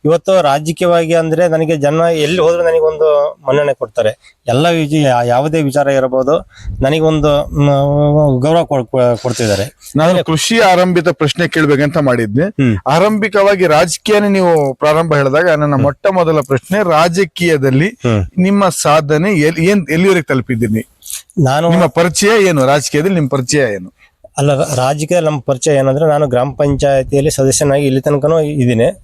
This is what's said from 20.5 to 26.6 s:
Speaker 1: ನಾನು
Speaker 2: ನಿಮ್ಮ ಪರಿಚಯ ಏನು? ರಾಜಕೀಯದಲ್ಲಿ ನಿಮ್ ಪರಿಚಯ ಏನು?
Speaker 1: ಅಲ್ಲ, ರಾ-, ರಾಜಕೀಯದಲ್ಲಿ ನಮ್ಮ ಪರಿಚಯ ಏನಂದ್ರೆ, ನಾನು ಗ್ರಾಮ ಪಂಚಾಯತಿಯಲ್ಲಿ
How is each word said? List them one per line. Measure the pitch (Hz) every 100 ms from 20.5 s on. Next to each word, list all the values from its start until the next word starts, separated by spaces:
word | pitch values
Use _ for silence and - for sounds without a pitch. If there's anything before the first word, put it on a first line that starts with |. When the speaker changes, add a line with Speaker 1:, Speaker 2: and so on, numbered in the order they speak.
| 117 113 110 - _ - - _ -
Speaker 1:
ನಾನು | 135 143 170
Speaker 2:
ನಿಮ್ಮ | 175 165
ಪರಿಚಯ | - 170 - 202 226 190
ಏನು? | 156 131
ರಾಜಕೀಯದಲ್ಲಿ | 147 135 147 175
ನಿಮ್ | 180 139
ಪರಿಚಯ | 139 127 151
ಏನು? | 123 98 92 _ _ _ - -
Speaker 1:
ಅಲ್ಲ, | 143 139
ರಾ-, | 151 127
ರಾಜಕೀಯದಲ್ಲಿ | 127 147 156 175 156
ನಮ್ಮ | 151
ಪರಿಚಯ | 131 127 - 139
ಏನಂದ್ರೆ, | 135 135 160
ನಾನು | 147 147
ಗ್ರಾಮ | 123 135
ಪಂಚಾಯತಿಯಲ್ಲಿ | 127